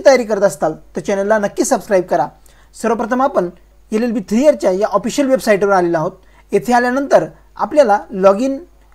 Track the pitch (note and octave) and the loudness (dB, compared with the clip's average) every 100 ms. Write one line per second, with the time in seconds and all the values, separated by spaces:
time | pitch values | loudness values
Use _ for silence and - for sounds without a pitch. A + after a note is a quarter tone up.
0 | - B3+ A3 G#3 G3 - D#3+ D#3 - G3+ | 4 4 2 0 0 0 -4 -4 -12 -8
1 | G3 G3 G3+ A3 G3+ C4+ D4 A3+ - F#3+ | -4 -2 0 0 -2 -4 -2 -2 0 -2
2 | F3+ E3+ D3 - _ _ _ - A3 A3 | 0 -2 -2 -8 _ _ _ -6 -4 -2
3 | A#3 B3 C#4 - F3 - _ _ - G#3+ | -2 -2 0 -2 -4 -8 _ _ -6 -4
4 | A#3+ A3+ F3+ G#3+ D4 A#3+ G3+ F#3 G#3+ - | -2 -4 -2 2 2 2 0 -2 0 -2
5 | B3+ C#4+ C4+ C4 A3+ G3 G3+ G3 F3 E3 | -2 -4 0 0 0 0 2 2 0 -2
6 | E3 - _ _ _ G3 G#3+ A#3+ B3 C4 | -4 -8 _ _ _ -4 0 0 0 -2
7 | C#4 F4+ - - _ - G#3 D4+ A#3+ G#3 | 2 2 0 -8 _ -8 0 2 4 2
8 | - G3+ F#3+ G3+ C4+ C4+ - _ _ | -2 2 2 4 0 -6 -12 _ _